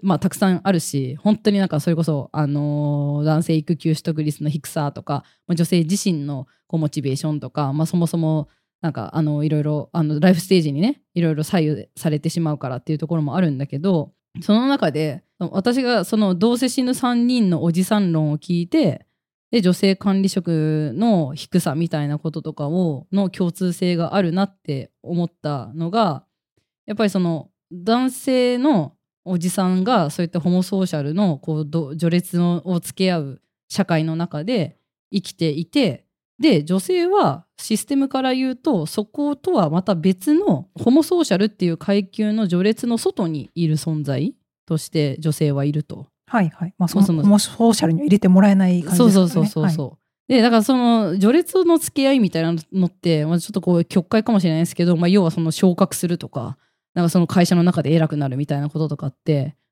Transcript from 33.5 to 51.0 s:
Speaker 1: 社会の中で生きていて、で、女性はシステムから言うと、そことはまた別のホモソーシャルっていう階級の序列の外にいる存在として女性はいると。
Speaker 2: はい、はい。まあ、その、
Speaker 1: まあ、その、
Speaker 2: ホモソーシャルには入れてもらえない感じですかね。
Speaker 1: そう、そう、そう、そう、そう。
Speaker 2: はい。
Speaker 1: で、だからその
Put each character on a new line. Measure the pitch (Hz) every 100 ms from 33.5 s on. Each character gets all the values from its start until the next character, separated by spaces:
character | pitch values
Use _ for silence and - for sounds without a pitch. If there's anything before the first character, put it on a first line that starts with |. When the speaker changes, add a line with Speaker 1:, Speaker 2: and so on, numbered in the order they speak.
| _ _
Speaker 1:
社 | -
会 | 190 165
の | 160 160
中 | 170 151
で | 180 254 143 - _ _ _
生 | 196
き | -
て | - 165
い | 147 170
て、 | 285 214 120 _ _ _ -
で、 | 294 175
女 | 147 190
性 | - 359 349
は | 403 214 135 - -
シ | - 220
ス |
テ | - 277
ム | 269
か | 269
ら | 262
言 | 262 262
う | 254
と、 | 320 208 156
そ | -
こ | 214 - 294 285
と | -
は | 320 160
ま | 165
た | 185
別 | 175 180 185 -
の | 302 403 127 -
ホ | - 240
モ | 277
ソ | 311 359
ー |
シ | 311
ャ | 185
ル |
っ | 214
て | - 180
い |
う | 165
階 | - 202 190
級 | - 214
の | 214 202
序 | 175
列 | 196 226 240
の | 226
外 | 381 - 175
に | 156 -
い | - 165
る | 151
存 | 165 151
在 | 143 135 156 - _ _
と | - 156
し | -
て | 165 147 131
女 | 160
性 | 147 151
は | 139 143
い |
る | 151
と。 | - - 143 _ _
Speaker 2:
は | 233
い、 | 170
は | - 175
い。 | -
ま | 175
あ、 |
そ | 202
の、 |
Speaker 1:
ま |
あ、 | 196
そ |
の、 | 160
Speaker 2:
ホ | 202
モ | 208
ソ | - - 233
ー |
シ | 220
ャ | 170
ル |
に | 160
は | 190
入 |
れ | 202
て | 190
も | 185
ら | 202
え |
な | 196 185
い | 180
感 |
じ |
で | 151
す | 175
か |
ね。 | 240
Speaker 1:
そ | 196
う、 | 180
そ | 170
う、 |
そ | 208 160
う、 | 156
そ |
う、 |
そ | 156
う。 | 131
Speaker 2:
は | - _ _ -
い。 |
Speaker 1:
で、 | 262
だ | 233
か | 226
ら |
そ | 208 254
の | 240 233